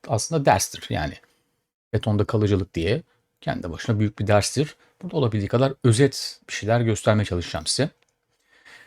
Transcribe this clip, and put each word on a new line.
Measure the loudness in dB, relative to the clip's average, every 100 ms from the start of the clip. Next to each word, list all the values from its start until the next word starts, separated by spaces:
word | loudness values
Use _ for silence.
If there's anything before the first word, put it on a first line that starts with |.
| -4
aslında | -4 -2 0
derstir | 4 2 0 -8 -6
yani. | -4 -4 -8 _ _ _ _ _ _ _
Betonda | -2 0 0
kalıcılık | 2 2 2 2 0
diye | -2 -2 -2 -6 _ _ _
kendi | -6 -6 -6
başına | -6 -2 0
büyük | 0 -2
bir | 2
derstir. | 2 2 -2 -4 -6 _ _
Burada | -8 -2
olabildiği | 0 0 0
kadar | 2 2 2
özet | 2 4 4 0 -12 -14 -12
bir |
şeyler | -6 0 0
göstermeye | 0 0 2 2
çalışacağım | 2 -2 -4 -8 -4
size. | -2 -4 -6 _ _ _ _ _ _ -20 -20